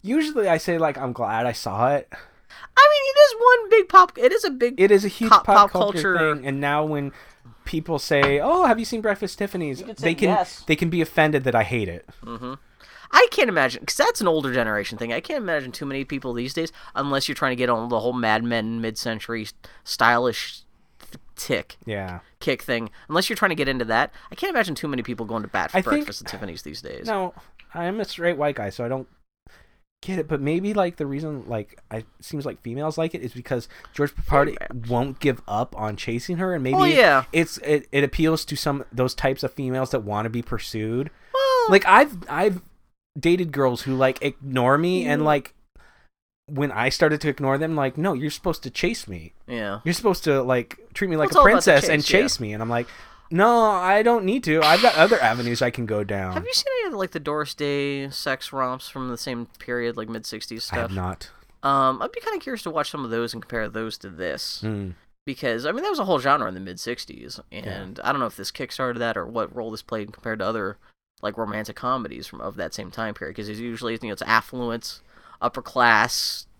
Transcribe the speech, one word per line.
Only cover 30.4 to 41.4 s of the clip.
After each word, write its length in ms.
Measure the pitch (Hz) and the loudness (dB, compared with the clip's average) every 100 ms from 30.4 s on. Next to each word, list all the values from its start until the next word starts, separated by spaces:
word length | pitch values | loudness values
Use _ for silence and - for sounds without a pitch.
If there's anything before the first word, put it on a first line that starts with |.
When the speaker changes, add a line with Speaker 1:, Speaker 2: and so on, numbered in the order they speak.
Speaker 1:
maybe, 320 | 139 170 202 | 0 -2 0
like, 220 | 208 180 - | 0 -2 -2
the 100 | 143 | -6
reason, 420 | 139 156 143 110 | -6 -6 -10 -6
like, 320 | 113 104 - - | -6 -8 -16 -12
I, 60 | 110 | -12
it 80 | 110 _ | -12 _
seems 260 | - 151 139 | -12 -8 -8
like 160 | - | -10
females 340 | 120 123 151 156 | -10 -6 -6 -4
like 160 | 160 175 | -4 -4
it 40 | |
is 100 | 123 | -10
because 360 | 123 120 127 - - - | -12 -6 -6 -6 -18 -16
George 220 | - 143 | -4 -4
Papard 420 | - - 139 139 - | -2 2 4 4 -2
Speaker 2:
Females. 320 | - 127 113 | -10 -10 -4
Speaker 1:
won't 300 | 120 135 131 | -2 -2 -2
give 220 | 143 120 - | -2 -2 -4
up 260 | 104 123 113 | -4 -4 -6
on 200 | 107 101 | -8 -6
chasing 400 | - 117 - 170 | -6 -6 -6 -4
her, 180 | 185 | -2
and 80 | 175 | -2
maybe 140 | 127 370 | 0 4
Speaker 2:
Oh, 80 | |
yeah. 400 | 370 302 208 139 131 | 6 8 8 6 4
Speaker 1:
it's, 260 | 165 160 - | 0 0 -2
it, 300 | - 151 - | 0 0 2
it 140 | 139 | 0
appeals 400 | 139 - 160 160 | 2 2 2 2
to 120 | - 143 | -2 -4
some, 280 | 151 143 - | -2 -2 -6
those 200 | 117 127 | -2 -2
types 280 | - 135 135 | 0 -2 0
of 100 | 131 | -4
females 380 | - 131 127 127 | -4 -4 -2 -2
that 140 | 131 | -2
wanna 260 | 104 104 113 | -2 -4 -2
be 100 | 120 | -4
pursued. 680 | 117 113 - 110 110 120 151 - - | -4 -6 -6 -6 -4 -4 -6 -10 -6
Speaker 2:
Well 360 | 523 | 0